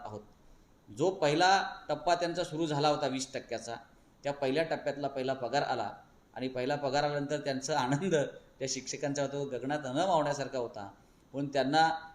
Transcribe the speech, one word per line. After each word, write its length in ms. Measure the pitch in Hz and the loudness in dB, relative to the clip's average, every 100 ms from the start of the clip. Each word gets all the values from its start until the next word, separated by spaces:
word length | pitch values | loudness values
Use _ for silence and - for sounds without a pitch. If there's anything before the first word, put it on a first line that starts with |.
आहोत. 160 | 107 107 - - - - - - - 107 | -6 -12 -14 -20 -20 -20 -20 -20 -16 0
जो 120 | 170 | 0
पहिला 600 | 185 147 151 180 190 - - - | 2 2 6 6 6 4 -6 -6
टप्पा 260 | 147 - | -2 2
त्यांचा 300 | 170 175 170 | 2 2 -2
सुरू 220 | 170 151 165 | -4 -2 0
झाला 220 | 147 151 | 2 4
होता 180 | 143 135 | 4 0
वीस 260 | 131 131 | -2 -4
टक्क्याचा, 400 | 123 - 113 113 117 - - - _ | -8 -6 -8 -6 -10 -12 -20 -20 _
त्या 80 | 143 | -6
पहिल्या 300 | 143 135 143 | -2 0 2
टप्प्यातला 460 | 160 143 143 143 143 | 2 0 -2 -2 -4
पहिला 240 | 135 131 | -2 -2
पगार 300 | 131 120 139 | -2 0 0
आला 300 | - 120 101 - - - _ | 0 -2 -4 -6 -18 -20 _
आणि 140 | 113 127 | -6 -6
पहिला 280 | 127 127 143 | -2 -2 0
पगार 260 | 139 139 | 0 2
आल्यानंतर 380 | 147 147 143 147 | 2 0 -2 -2
त्यांचा 380 | 143 131 139 151 | -2 -4 -2 0
आनंद 360 | 127 139 190 160 131 - - - | 2 2 2 2 0 -4 -18 -8
त्या 100 | 135 | -6
शिक्षकांचा 520 | 131 - - 147 139 | -4 -6 -4 -4 -2
होता, 100 | 139 | -2
तो 120 | 143 | -2
गगनात 340 | 139 123 131 147 | -4 -4 -2 -4
न 120 | 135 135 | -2 0
मावण्यासारखा 640 | 190 165 147 143 127 131 | 2 4 2 0 -2 -2
होता. 320 | 117 107 98 - - _ _ | -4 -6 -12 -14 -20 _ _
म्हणून 200 | 131 143 | -6 -2
त्यांना 380 | 139 131 156 165 - - | 0 4 6 4 2 -6